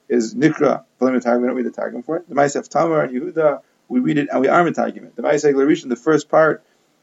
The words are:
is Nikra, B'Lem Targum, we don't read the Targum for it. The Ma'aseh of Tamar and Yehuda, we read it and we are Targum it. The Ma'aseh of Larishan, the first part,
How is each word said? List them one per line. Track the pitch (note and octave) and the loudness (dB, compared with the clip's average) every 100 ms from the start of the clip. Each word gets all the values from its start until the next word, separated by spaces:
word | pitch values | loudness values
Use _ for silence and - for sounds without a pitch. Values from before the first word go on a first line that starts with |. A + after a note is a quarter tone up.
| - | -2
is | A#2+ A2+ A#2 | 0 0 0
Nikra, | D3+ D3+ C#3+ A2+ - - | 0 2 0 0 -6 -2
B'Lem | B2+ B2+ | 0 0
Targum, | A#2+ B2 | 0 0
we | B2 | 0
don't | B2+ | -2
read | A#2 | -6
the | |
Targum | - A2 A#2+ | -6 -8 -8
for | A#2+ E3 | -8 -8
it. | F3 | -6
The | C#3 | 0
Ma'aseh | D3 C#3+ | 0 0
of | A#2+ | -4
Tamar | D3 E3 D#3 | -2 0 0
and | C#3+ B2+ | -2 -4
Yehuda, | E3+ D#3+ D3+ C#3 _ _ - | -6 0 0 0 _ _ -4
we | B2+ | -2
read | D3 D3+ | 0 0
it | C#3+ | -2
and | B2+ | 0
we | C3+ | 2
are | D#3 E3+ | 2 2
Targum | A#2+ A2+ - - | 0 -4 -6 -16
it. | - | -6
The | |
Ma'aseh | C3 D3+ D3 | -2 0 2
of | C3+ | 2
Larishan, | C#3 E3 C#3 | 2 0 -2
the | A#2 | -6
first | - D3+ - | 0 0 2
part, | D#3 D#3 - _ _ _ _ | 2 2 0 _ _ _ _